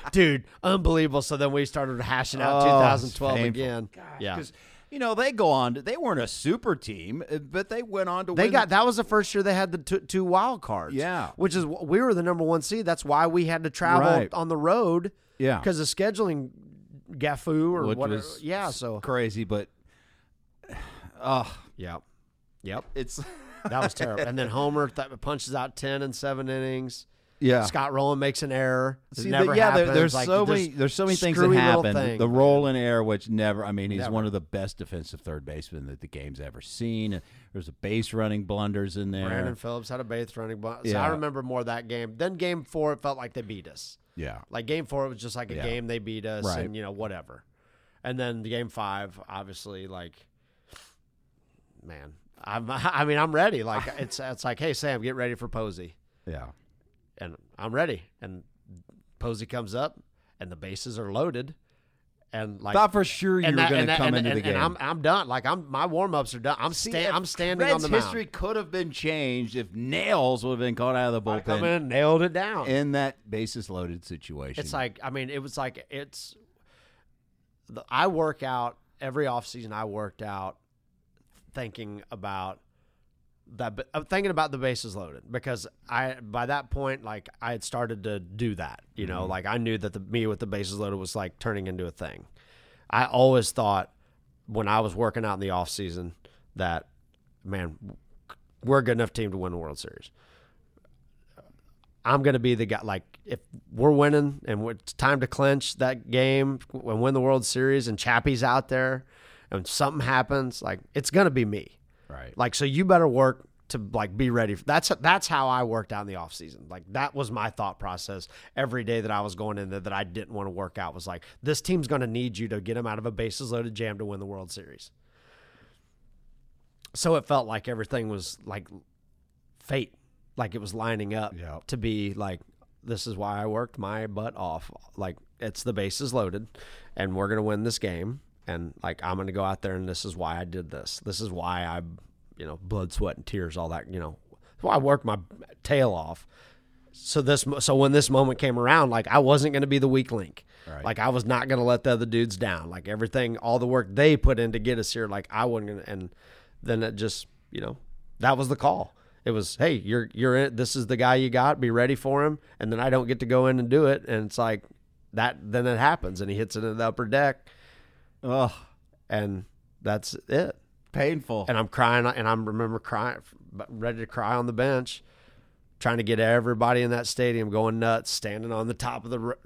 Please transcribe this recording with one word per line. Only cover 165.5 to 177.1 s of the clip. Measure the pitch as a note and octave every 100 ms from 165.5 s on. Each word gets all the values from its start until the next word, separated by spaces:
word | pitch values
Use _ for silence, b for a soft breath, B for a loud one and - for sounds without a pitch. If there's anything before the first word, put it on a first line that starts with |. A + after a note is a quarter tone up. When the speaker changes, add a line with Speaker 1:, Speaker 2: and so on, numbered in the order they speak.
| A#2+ B2
Speaker 1:
it | A#2
happens, | C3+ E3+ F2+ F#2
and | G2+
he | G2+
hits | A2 A2
it | A2
in | A2
the | A2+
upper | A2+ A2+
deck. | C3+ C#3+ C3 - b b b b b b _
Speaker 2:
Ugh. | C3 C3 B2 B B _ _ _ -
Speaker 1:
And | G#2+ G#2 G2 G2 _ _ _
that's | G#2+ G#2 - - -
it. | C#3 F#3 - _ _ _
Speaker 2:
Painful. | C#3 C#3+ D#3+ - A2+ F#2+
Speaker 1:
And | A2+
I'm | A2
crying, | - A#2+ A#2+ A#2+
and | B2+ A2+
I |
remember | A2+ G#2+ A2 A#2 A2+
crying, | - A2 A#2+ - - - - F#2+ -
ready | A#2 A#2 A2+
to | A2+
cry | - G#2+ B2
on | A#2+
the |
bench, | A2+ C3 C3 B2+ - b b b b b b _ _
trying | B2 A#2
to |
get | G#2+ A2
everybody | A2+ A#2+ A#2 A2+ A#2+ B2
in | A#2+
that | A#2+
stadium | A#2+